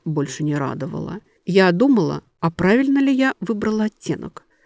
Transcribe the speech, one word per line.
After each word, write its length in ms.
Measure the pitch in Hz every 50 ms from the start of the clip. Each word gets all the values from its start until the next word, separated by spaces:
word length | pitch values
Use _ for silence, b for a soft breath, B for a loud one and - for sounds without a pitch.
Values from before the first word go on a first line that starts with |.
| _
больше 400 | 165 151 147 143 143 - - 156
не 100 | 151 147
радовало. 640 | 147 139 131 123 - 131 - - - - - - 208 - _ _ _ _
Я 260 | - 175 196 190 180 175
думала, 500 | 175 247 285 269 214 165 143 147 143 - _ _ _
а 100 | - 165
правильно 500 | 165 - - 185 214 254 269 277 277 277
ли 140 | 277 269 269
я 220 | 254 262 269 - -
выбрала 440 | 190 - 226 208 220 220 214 214 214
оттенок? 580 | 214 - _ - - 156 - - - - - - _ _ _ _